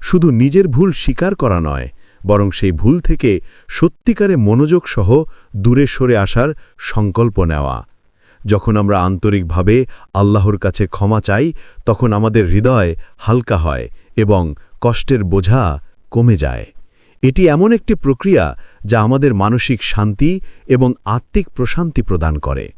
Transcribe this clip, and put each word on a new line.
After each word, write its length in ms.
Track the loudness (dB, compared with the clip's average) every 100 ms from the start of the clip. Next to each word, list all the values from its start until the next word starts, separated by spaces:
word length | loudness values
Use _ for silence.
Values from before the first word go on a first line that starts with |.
শুধু 300 | -2 2 4
নিজের 360 | 4 4 2 2
ভুল 240 | 2 2
স্বীকার 440 | 0 -4 -2 -4 -2
করা 240 | 0 0
নয়, 300 | -2 -4 -8 -14 -20 _ 0
বরং 240 | 0 0
সেই 200 | 0 -2
ভুল 280 | 0 2 2
থেকে 400 | 2 2 0 0 -4 -18 -14
সত্যিকারে 680 | -2 -2 0 -2 0 0 2
মনোযোগ 520 | 2 2 2 0 0
সহ 360 | -2 2 2 0 -8 _ -2
দূরে 320 | 2 2 2
সরে 300 | 0 0 0
আসার 320 | 0 0 -2 -4 -14 -16
সংকল্প 600 | -6 -2 -2 0 0 0
নেওয়া। 480 | -2 -2 -4 -8 -12 _ _ _ _ _ -2
যখন 320 | -2 0 0
আমরা 260 | 0 0
আন্তরিকভাবে 840 | 0 -2 -2 -2 -2 -2 2 2 0 -8 -8
আল্লাহর 440 | 0 2 2 0 0
কাছে 300 | -4 -4 -4
ক্ষমা 320 | -2 -2 0
চাই, 340 | -2 -2 -2 -4 -14 -8 -4
তখন 280 | 0 0
আমাদের 320 | 0 2 2 2
হৃদয় 500 | 2 4 2 0 -4 -10 -10
হালকা 400 | -2 -2 0 -2
হয় 320 | -2 -4 -8 -14 -8 -2
এবং 400 | 2 2 0 -6 -16 -4
কষ্টের 420 | -2 -2 -2 -2
বোঝা 560 | 0 0 2 2 0 -4 -10 -20 -6
কমে 240 | 0 2 2
যায়। 300 | -2 -6 -12 -18 -20 _ _ _
এটি 260 | 0 2 2
এমন 260 | 4 2
একটি 220 | 2 0 -2
প্রক্রিয়া, 600 | 0 -2 2 2 0 -4 -16 -14 -2
যা 160 | 0
আমাদের 320 | 2 2 2
মানসিক 500 | 2 0 0 -2 -4
শান্তি 580 | -2 0 0 2 0 0 -6 -14 -2
এবং 260 | 0 2 -2 -4
আত্মিক 440 | -6 -4 -4 -4
প্রশান্তি 520 | -4 -2 -2 -2 -2
প্রদান 360 | -2 -2 -2 -2
করে। 340 | -6 -8 -10